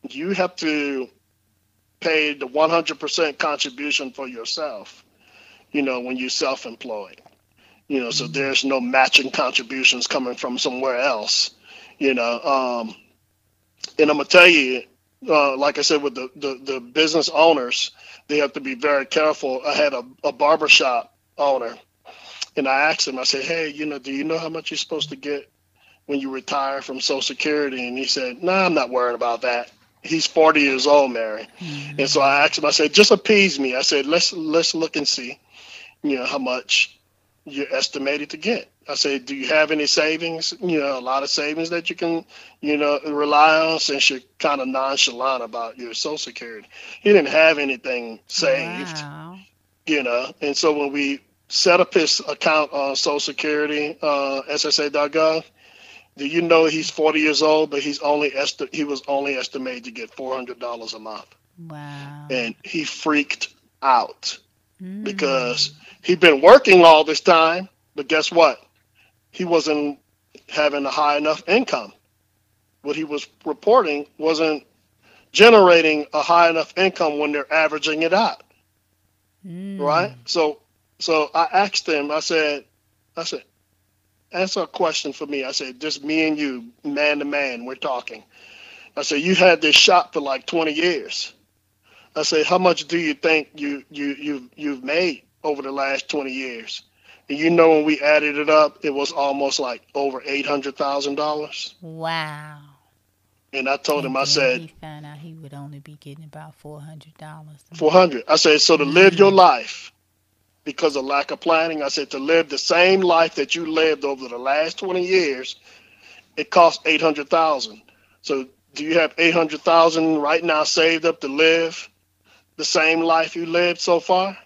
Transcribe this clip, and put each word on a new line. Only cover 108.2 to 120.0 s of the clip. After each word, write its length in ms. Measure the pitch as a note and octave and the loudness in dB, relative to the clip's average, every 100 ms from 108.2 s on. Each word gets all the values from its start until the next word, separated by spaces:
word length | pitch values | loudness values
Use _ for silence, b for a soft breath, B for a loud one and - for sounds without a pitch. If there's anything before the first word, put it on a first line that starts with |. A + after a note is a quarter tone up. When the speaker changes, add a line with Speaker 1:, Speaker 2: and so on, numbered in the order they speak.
| - | 0
Speaker 1:
I 80 | D#3 | 4
said, 240 | D#3+ D3+ | 6 4
"So 160 | - D3+ | 4 4
to 80 | |
live 300 | C#3+ E3 F#3+ | 4 6 6
your 160 | F3+ G3 | 8 6
Speaker 2:
Mm. 60 | F#3+ | 8
Speaker 1:
life 560 | F3 B2+ - - - _ _ _ _ _ _ _ | 6 6 -4 -14 -18 _ _ _ _ _ _ _
because 320 | - C#3 D#3+ C#3+ | -12 -2 -2 -2
of 80 | |
lack 260 | C3+ C#3+ D3 | -2 -2 -2
of 100 | C#3+ | -6
planning," 420 | E3 D#3+ E3 D#3 | 0 0 0 -2
I 60 | C#3 | -4
said, 220 | D3+ C#3 | -4 -6
"to 80 | C#3 | -6
live 300 | C#3 E3 D#3 | 2 2 2
the 100 | C#3 | -4
same 420 | - F3 F3+ F#3+ | 0 4 4 4
life 340 | F#3 E3 E3 - | 4 4 2 0
that 180 | C#3 | -4
you 120 | E3 D#3+ | -4 -2
lived 380 | D#3 D#3+ D3 | 0 2 0
over 240 | C#3 C3+ B2+ | -4 -6 -10
the 100 | A#2+ | -8
last 400 | C3 D3 E3 - | -2 0 -2 -4
twenty 280 | F#3+ F3+ F3+ | -4 -4 0
years, 500 | F#3 D#3+ B2+ B2+ - b b b b b b b - | 2 0 -4 -10 -16 b b b b b b b -10
it 140 | D3+ | 0
costs 320 | F#3 E3+ - D#3+ | 6 6 4 -2
eight 140 | D#3 | 0
hundred 280 | D#3+ D3 C3+ | 0 -2 0
thousand. 520 | E3+ D#3+ C#3+ A2+ G#2+ _ b b b | 2 2 0 -6 -14 _ b b b
So 260 | - C3+ B2+ _ _ | -6 -6 -6 _ _
do 100 | - | -10
you 140 | D3+ E3 | 0 0
have 160 | D#3 - | 0 0
eight 160 | E3 | 0
hundred 260 | E3+ D#3+ D3+ | 2 0 -2
thousand 580 | - E3 E3 D#3+ | 2 6 4 4